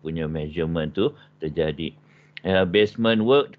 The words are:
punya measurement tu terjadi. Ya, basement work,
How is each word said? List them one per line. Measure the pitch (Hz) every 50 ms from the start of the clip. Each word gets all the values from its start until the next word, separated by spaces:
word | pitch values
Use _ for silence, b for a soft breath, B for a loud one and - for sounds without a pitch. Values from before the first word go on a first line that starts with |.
| -
punya | 78 82 82 80
measurement | 76 80 80 76 76 76 85 80 82 82 82 78 76
tu | 71 95 104 147 B B B B B _
terjadi. | 80 78 73 85 80 78 76 76 82 80 - B B B B B B B B - -
Ya, | 90 95 95 95
basement | 90 87 104 104 101 - - 113 113 113 110 107
work, | 120 135 143 139 - -